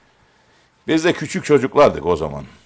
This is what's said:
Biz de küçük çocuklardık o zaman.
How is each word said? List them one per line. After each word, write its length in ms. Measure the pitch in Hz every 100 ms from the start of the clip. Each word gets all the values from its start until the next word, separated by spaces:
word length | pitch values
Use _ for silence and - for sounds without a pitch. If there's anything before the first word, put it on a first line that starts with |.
| _ _ _ _ _ _ _ _ -
Biz 160 | 160 170
de 80 |
küçük 320 | - 151 196 -
çocuklardık 600 | 147 127 - 135 80 76
o 100 | 85
zaman. 280 | 76 71 71 -